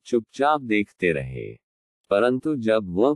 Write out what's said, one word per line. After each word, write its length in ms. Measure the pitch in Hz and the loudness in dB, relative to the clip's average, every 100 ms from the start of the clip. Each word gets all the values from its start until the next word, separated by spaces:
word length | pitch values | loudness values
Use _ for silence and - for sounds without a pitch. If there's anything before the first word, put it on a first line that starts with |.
| - | -2
चुपचाप 560 | 120 - - 143 151 | -2 -2 -2 0 0
देखते 500 | 123 104 101 - 87 | 0 -2 -2 -2 -2
रहे, 520 | 73 65 64 53 57 _ _ _ _ - | -2 -4 -10 -12 -14 _ _ _ _ -2
परंतु 460 | 101 120 127 156 143 | 2 2 0 -2 -2
जब 340 | 110 110 95 | 0 0 0
वह 240 | 87 131 | 0 2